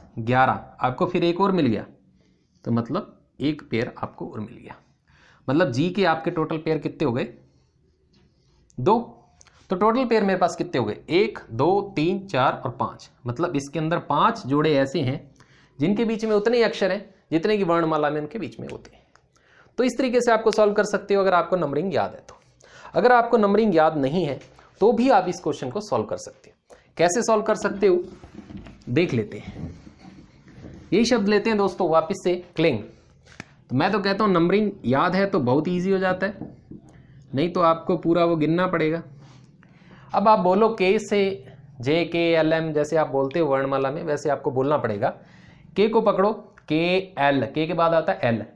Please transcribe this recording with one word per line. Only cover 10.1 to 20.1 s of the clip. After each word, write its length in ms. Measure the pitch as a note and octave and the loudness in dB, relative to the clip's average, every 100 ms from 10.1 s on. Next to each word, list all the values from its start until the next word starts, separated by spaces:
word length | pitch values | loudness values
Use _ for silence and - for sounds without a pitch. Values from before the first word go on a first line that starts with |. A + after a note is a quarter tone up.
| A3 | 2
मेरे 140 | G3+ F3+ | 2 2
पास 160 | F3 E3+ | 0 -2
कितने 240 | - C3+ | -4 -2
हो 60 | G#2 | -2
गए, 100 | G#2 - | -4 -2
एक, 280 | E3 A3 - - | 0 0 -4 -10
दो, 280 | A2+ D3+ G3 G3 D3 | -2 0 0 -2 -2
तीन, 220 | E3 G3 - | -2 -2 -4
चार 260 | C3 C3+ | 0 0
और 160 | - B2 | 0 -6
पाँच, 400 | - A2 - - _ A#2+ | -6 -6 -8 -20 _ -10
मतलब 300 | A#2+ F3 C#3+ | -4 -4 -4
इसके 220 | C#3 E3 | -6 -6
अंदर 200 | D#3 E3 | -2 -2
पाँच 460 | - D3 G#3 - B2+ | -2 0 0 0 -2
जोड़े 280 | C#3+ D#3 | 0 2
ऐसे 260 | C#3 C3+ F3 | 2 0 -2
हैं 180 | B2+ - - - _ _ _ - | -4 -6 -10 -20 _ _ _ -4
जिनके 260 | D#3+ G#3 | -2 0
बीच 200 | A3+ A3 | -2 -2
में 80 | A3 | 0
उतने 240 | G#3 G#3+ A#3+ | 0 2 2
ही 60 | |
अक्षर 300 | A3+ - F#3+ | 2 0 -2
हैं 220 | G3 - _ _ | -2 -8 _ _
जितने 260 | E3 G#3 G#3 | -2 0 0
की 80 | |
वर्णमाला 460 | F3 E3+ D#3+ D#3 D3 | 2 0 2 0 0
में 100 | D3+ | -2
उनके 180 | D3 A3+ | -6 -8
बीच 200 | E3 - | -10 -12
में 60 | - | -14
होते 220 | - - | -14 -18
हैं। 120 | - _ _ _ _ _ _ _ - | -20 _ _ _ _ _ _ _ -2
तो 60 | |
इस 120 | B3 B3 | 0 0
तरीके 220 | B3+ | 0